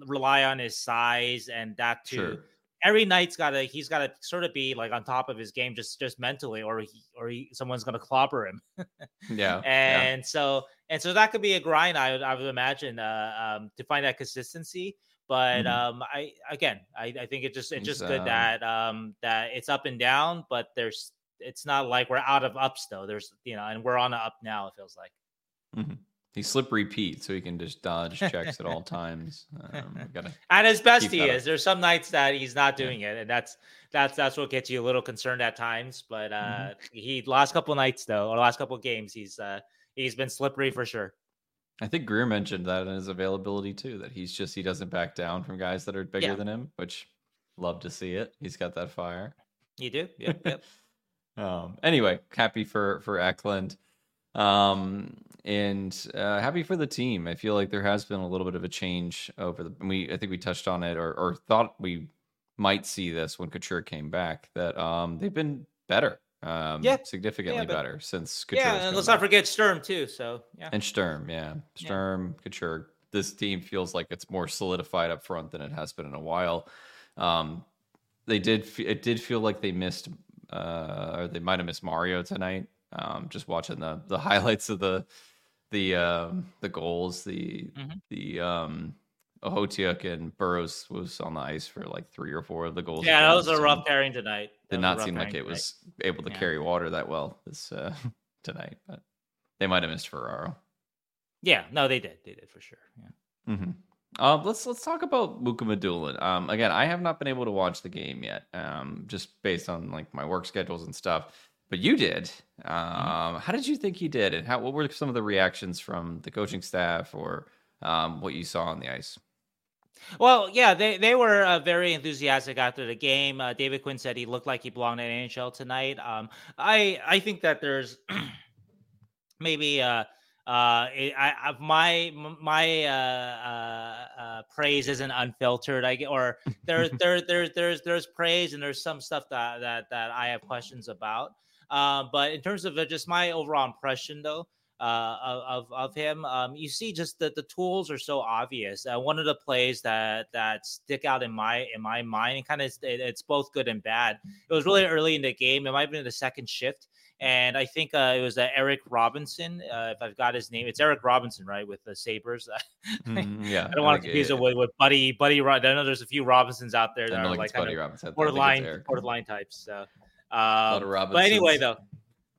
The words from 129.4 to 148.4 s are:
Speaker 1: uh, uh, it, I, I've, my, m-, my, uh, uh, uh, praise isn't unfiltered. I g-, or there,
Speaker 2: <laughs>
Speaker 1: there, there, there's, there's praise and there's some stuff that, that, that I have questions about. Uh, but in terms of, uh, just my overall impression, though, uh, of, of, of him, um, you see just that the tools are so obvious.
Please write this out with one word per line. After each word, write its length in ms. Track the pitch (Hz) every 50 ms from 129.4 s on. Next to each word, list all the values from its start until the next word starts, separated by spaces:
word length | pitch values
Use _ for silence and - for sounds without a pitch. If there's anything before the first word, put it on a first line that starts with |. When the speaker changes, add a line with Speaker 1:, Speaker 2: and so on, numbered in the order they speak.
| 160 165 160 147 151 147 143 139
Speaker 1:
uh, 220 | 127 123 120 117 107 - - _ _ _ _ _ _ -
uh, 400 | 123 123 120 120 117 117 120 127 131
it, 200 | 139 135 139 139 135
I, 160 | 139 143 139 117 127
I've, 160 | 143 147 120
my, 340 | 147 156 156 160 165 170 170 170 170 170 151
m-, 240 | 147 151 156 165 151
my, 420 | 156 156 156 156 160 160 165 160 151
uh, 640 | 143 135 135 131 127 127 127 123 123 123 113 120 120
uh, 760 | 120 117 113 117 113 113 113 113 113 117 123 - - 131
uh, 200 | 120 117 113 113 110 _ _
praise 340 | - 147 143 143 143 127 131
isn't 220 | 139 123 135 135
unfiltered. 760 | 127 123 123 123 117 - 135 123 123 120 - - 139 131 123
I 100 | 127 127
g-, 100 | 123 147
or 320 | 139 143 131 127 123 120 - - - 107 - -
there, 240 | - 165 165 165 160
Speaker 2:
<laughs> 100 | 131 123
Speaker 1:
there, 220 | 180 175 180 175
there, 280 | 175 175 175 175 175 160
there's, 320 | - 175 170 170 175 156
there's 260 | - 170 170 175 160 -
praise 460 | _ - 170 170 170 175 175 165 143
and 80 | 147
there's 200 | 143 143 139 - -
some 180 | 165 160 143
stuff 240 | 127 - 165 143 - -
that, 300 | 139 123 117 120 120 120
that, 240 | 120 120 117 117 110 -
that 220 | 123 120 113 117
I 160 | 120 120 123 120
have 140 | 120 113
questions 460 | - - 131 120 117 - - 120 110 -
about. 420 | 110 90 110 107 110 117 135 - - _ _ _ _ _ _ -
Uh, 360 | 143 139 143 143 139 139 135 123
but 220 | - 143 139 147 156
in 80 | 151
terms 240 | 131 180 208 190 165
of, 120 | 185 147 151
uh, 80 | 160
just 220 | 135 165 151 - 175
my 240 | 175 175 175 175
overall 340 | 170 165 151 143 151 147 135
impression, 560 | 123 - - - 139 131 127 - - 151 147
though, 260 | 147 151 151 160 170 - _ _ _ _ _ -
uh, 380 | 120 117 117 117 113 113 113 107 123
of, 200 | 127 127 127 123 131 127 127 117 117
of, 20 |
of 240 | 120 127 131 135 -
him, 300 | 151 151 151 151 156 156
um, 300 | 135 127 127 127 127 135
you 120 | 147 160 147
see 240 | 139 - 226 226
just 260 | 196 160 170 151 - -
that 160 | 165 151 151
the 80 | 156 139
tools 460 | - - - 180 180 180 196 185 151
are 80 | 151 131
so 220 | - - 147 139
obvious. 640 | 117 113 113 113